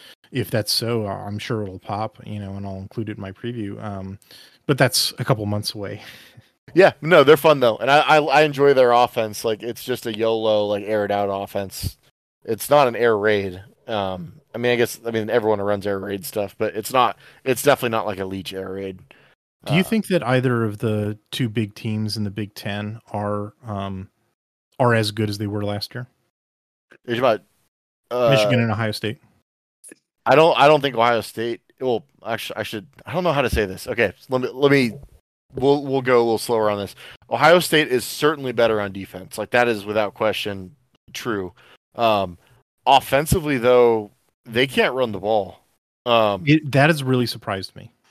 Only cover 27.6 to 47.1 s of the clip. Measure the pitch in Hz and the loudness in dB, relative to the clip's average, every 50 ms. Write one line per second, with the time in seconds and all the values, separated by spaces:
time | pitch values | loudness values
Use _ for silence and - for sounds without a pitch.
27.6 | _ _ _ _ _ _ _ _ _ _ 117 123 123 117 110 110 104 - 131 117 | _ _ _ _ _ _ _ _ _ _ -2 2 4 4 4 4 4 2 2 2
28.6 | 117 113 104 101 113 107 104 - - 104 113 _ _ _ _ _ _ _ _ _ | 2 0 -2 -2 -2 -4 -4 -4 -6 -6 -8 _ _ _ _ _ _ _ _ _
29.6 | _ _ _ _ _ - - _ _ _ _ _ _ 117 127 143 160 170 139 117 | _ _ _ _ _ -20 -20 _ _ _ _ _ _ 4 6 6 6 6 6 6
30.6 | 135 147 156 147 135 143 123 113 113 120 120 110 107 - - 110 113 117 117 - | 6 6 6 4 2 -2 0 2 2 2 2 0 -2 -6 -8 -6 -6 -6 -6 -8
31.6 | _ _ _ _ 131 127 120 107 - _ _ _ - 104 117 113 - - - - | _ _ _ _ -4 -2 -2 -2 -4 _ _ _ -10 -8 -8 -8 -8 -10 -8 -8
32.6 | 107 - - 107 92 - _ - - - 120 175 180 175 143 139 135 113 - 113 | -8 -8 -8 -12 -12 -14 _ -20 -14 -8 -6 -4 -2 0 0 0 0 0 0 -2
33.6 | 107 95 95 85 - 127 117 110 117 95 - _ - _ 131 127 127 113 107 131 | -2 -2 -4 -12 -10 -8 0 0 0 0 0 _ -8 _ -2 -2 -2 -4 -2 2
34.6 | 143 143 139 139 127 117 101 - - - _ _ _ _ _ _ _ _ _ 131 | 4 4 6 4 4 2 -2 -8 -18 -20 _ _ _ _ _ _ _ _ _ 0
35.6 | 131 139 143 147 143 139 131 135 127 123 127 120 117 117 113 104 - - 120 110 | 2 2 2 2 0 -2 -4 -2 0 4 4 4 4 2 0 -2 -2 -2 -2 0
36.6 | 107 107 104 101 101 95 - - - - - _ _ _ 113 117 139 156 170 180 | 0 0 0 -2 -6 -10 -12 -18 -20 -20 -20 _ _ _ -2 4 6 6 6 6
37.6 | 165 - 160 151 156 110 123 123 107 - - - 151 151 160 143 135 127 117 110 | 4 2 0 0 2 2 0 -2 -2 -4 -8 -2 0 -2 0 -2 -8 -6 0 2
38.6 | 117 113 110 104 104 98 95 98 95 - - 92 95 - - - 107 - - 120 | 2 2 2 0 -2 -6 -8 -10 -14 -14 -14 -18 -18 -14 -10 -10 -8 0 2 2
39.6 | 123 120 117 104 98 104 104 110 107 101 - - 113 107 98 - - 107 101 98 | 4 4 0 -2 -4 -2 0 0 0 0 -2 -2 -2 -2 -2 -2 -6 -8 -8 -10
40.6 | 92 90 - _ _ _ _ _ _ - - - - 127 110 101 92 90 _ _ | -12 -16 -20 _ _ _ _ _ _ -18 -16 -10 -6 -6 -4 -4 -6 -8 _ _
41.6 | _ _ - _ _ _ _ - 117 113 107 101 98 90 87 - _ _ _ _ | _ _ -20 _ _ _ _ 0 2 2 2 2 0 -4 -6 -16 _ _ _ _
42.6 | _ _ _ _ _ 120 139 131 123 - 135 135 156 156 - 190 151 151 143 127 | _ _ _ _ _ 4 4 4 4 2 0 0 0 2 -2 -2 0 -2 -2 2
43.6 | 113 123 123 123 123 120 113 110 104 101 _ _ _ _ _ _ _ 131 110 123 | 4 4 6 6 6 6 4 2 -2 -8 _ _ _ _ _ _ _ -6 0 0
44.6 | 135 139 127 233 226 165 123 131 127 113 104 95 90 104 110 107 95 92 - _ | 0 0 2 0 0 0 0 -2 -2 -2 -4 -6 -2 0 0 0 -2 -4 -12 _
45.6 | _ _ _ _ _ _ _ _ _ 123 120 117 110 104 101 95 90 143 151 156 | _ _ _ _ _ _ _ _ _ 2 4 4 4 2 0 -2 2 2 2 2
46.6 | - 139 110 131 139 156 170 147 135 127 | 2 0 2 2 4 4 2 0 0 0